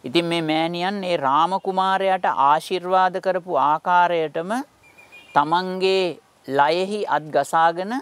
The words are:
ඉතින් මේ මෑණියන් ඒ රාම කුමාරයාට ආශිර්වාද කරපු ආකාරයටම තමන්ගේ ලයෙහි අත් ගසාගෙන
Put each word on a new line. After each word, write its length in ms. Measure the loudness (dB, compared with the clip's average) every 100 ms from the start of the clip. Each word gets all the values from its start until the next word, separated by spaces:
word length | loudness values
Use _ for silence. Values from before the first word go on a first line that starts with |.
ඉතින් 200 | 0 -2
මේ 180 | 0 -2
මෑණියන් 640 | 0 0 -2 -2 -4 -4
ඒ 120 | -4 -2
රාම 360 | 2 2 2 -2
කුමාරයාට 640 | -2 -2 0 0 0 0
ආශිර්වාද 960 | -2 2 4 2 0 -6 0 2 2 0
කරපු 360 | -2 -4 -2 0
ආකාරයටම 920 | 2 0 2 2 2 0 -2 -6 -6 -6 -8 _ _ -20 -20 -20 -2
තමන්ගේ 840 | 0 2 0 0 -2 2 2 0 -4 _ _ -2
ලයෙහි 560 | 2 2 2 -2 -4 -2
අත් 140 | -2
ගසාගෙන 720 | 0 -2 0 2 2 0 -6 -8